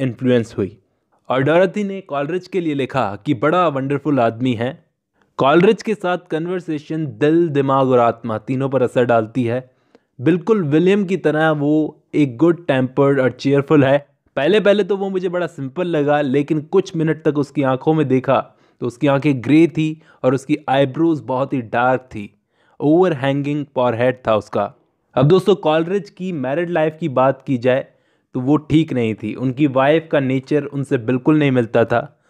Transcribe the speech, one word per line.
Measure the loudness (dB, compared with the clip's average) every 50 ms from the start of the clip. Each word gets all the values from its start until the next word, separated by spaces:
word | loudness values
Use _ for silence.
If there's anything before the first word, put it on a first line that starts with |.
इन्फ्लुएंस | -6 -6 -6 -4 0 0 2 2 0 -2 -4
हुई | -6 -6 -6 -6 _ _ _ _ _ _ _ _ _ _ -4
और | -2 0 0
डोरोथी | 2 4 4 2 2 0 -4 -6
ने | -6 -8 -10 -10
कॉलरिज | -8 -6 -6 -6 -4 -6 -8 -8
के | -6 -6 -4
लिए | -4 -2 -2
लिखा | -4 -4 -4 -2 -2 -2 -4 -4 -8 -4
कि | -4 -4
बड़ा | -2 0 0 2 2 0 0
वंडरफुल | 0 -2 -4 -4 -4 -4 -2 -2 0 2
आदमी | 2 0 0 -2 -2 -2 -2
है। | -2 -4 -6 -8 -10 _ _ _ _ _ _ _ _ _ _ _ 0
कॉलरिज | 2 4 4 4 4 4 2 2 -2
के | -6 -6
साथ | -4 -2 -4 -4 -4 -6 -8
कन्वर्सेशन | -8 -6 -6 -6 -8 -8 -8 -8 -8 -8 -8 -8 -8 -6 -6 -6
दिल, | -4 0 0 2 4 4 2 2
दिमाग | 2 0 2 2 2 2 4 4
और | 4 4
आत्मा | 4 4 2 -2 -4 -6 -6 -6
तीनों | -6 -4 -4 -4 -2 0
पर | 0 0 0
असर | 0 2 0 2
डालती | 4 4 2 2 0 -2 -2 -2
है। | -2 -2 -4 -6 -10 _ _ _ _ _ _ _ _ _ -4
बिल्कुल | 0 0 0 0 2 0 0 0 0
विलियम | 0 0 2 2 2 2 2 0
की | -2 -2 -2
तरह | -2 0 0 2 0 0 0
वो | 0 0 0 0 0 0 -2 -6 _ _ _ 0
एक | 0 0 0 0
गुड | 2 2 2 2 0 0
टेम्पर्ड | -2 0 0 0 0 0 2 2 2 4 2
और | 2 0 0
चीयरफुल | -2 -2 0 2 2 2 4 4 4 4
है। | 4 4 2 0 _ _ _ _ _ -6
पहले | -2 0 2 2 2
पहले | 4 4 2 2 2
तो | -2 -2
वो | -4 -4 -4
मुझे | -4 -4 -4 -4
बड़ा | -4 -4 -6 -6
सिंपल | -8 -10 -12 -10 -6 -6 -4
लगा, | -2 -2 0 0 2 2 0
लेकिन | 0 0 0 0 0 0 -2 -4 -4
कुछ | -2 0 0 0 0 -2
मिनट | -2 -2 -2 -2 -2 -2
तक | -2 0 -2
उसकी | -2 -4 -2 -2 0
आंखों | 0 0 0 0 0 0
में | 0 0 0
देखा | 0 0 0 0 0 0 0 -4 _ _ _ _ _ -8
तो | -8
उसकी | -8 -6 -2 0
आंखें | 0 0 2 2 0 -2 -2 0
ग्रे | 2 4 4 4 4
थी | 2 0 -4 -4 -4 -8 _ _ _ _ -2
और | 0 0
उसकी | 0 -2 -4 -4 -4 -2 -2
आईब्रोज | 0 2 2 0 0 0 0 0 0 -2 -4
बहुत | -6 -4 -4 -4 -4 -4
ही | -6 -6
डार्क | -4 -2 0 0 2 0 0 -4
थी, | -8 -14 -14 -14 -14 _ _ _ _ _ _ _ _ _ -4
ओवरहैंगिंग | 0 2 4 4 4 2 0 -2 -2 -2 -2 -2 -4 -4 -4 -6 -6 -6 -4
फॉरहेड | -2 0 0 0 0 0 0 -2 -2 -2
था | 0 0
उसका। | 0 -2 -4 -4 -4 -4 -4 -6 _ _ _ _ _ _ _ -2
अब | 0 2
दोस्तों, | 4 4 4 4 2 0
कॉलरिज | 2 2 0 0 0 0 -2 -4 -6 -6 -8
की | _ -12 -10 -8 -6
मैरिड | -6 -6 -4 -4 -4 -4 -2
लाइफ | -2 -2 -2 -2 -4 -4
की | -6 -4
बात | 0 2 2 2 2 -2 -4
की | -4 -4 -2
जाए | 0 0 0 0 -2 -6 _ _ _ _ _ _ _ _ -10
तो | -6
वो | -2 0 0 0 0
ठीक | -2 -2 -2 -2 -2 -2
नहीं | -2 -2 -2 -4
थी। | -6 -8 -10 -8
उनकी | -6 -6 -6 -4 0 -2 0
वाइफ | 2 2 2 2 2 0 0 -2
का | -2 -2
नेचर | -2 0 -2 -4 -4 -2 -4 -4 -4
उनसे | -4 -6 -8 -6 -4 -4 -4
बिल्कुल | -2 -2 -4 -2 2 2 2 2
नहीं | 2 2 2
मिलता | 2 0 0 2 0 2
था। | 2 0 -2 -4 -4 _ _ _ _